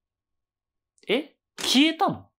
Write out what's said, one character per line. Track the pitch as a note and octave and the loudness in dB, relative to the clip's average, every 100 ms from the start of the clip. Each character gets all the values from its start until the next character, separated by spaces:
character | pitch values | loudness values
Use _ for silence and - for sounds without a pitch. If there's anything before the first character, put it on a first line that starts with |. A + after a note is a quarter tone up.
| _ _ _ _ _ _ _ _ _ _ - | _ _ _ _ _ _ _ _ _ _ -4
え？ | A#3 D#4 _ _ - | -4 -4 _ _ -10
消 | - B3 D#4+ | 0 2 2
え | |
た | D#4+ F#4 | 2 -2
の？ | A2+ - | -2 -12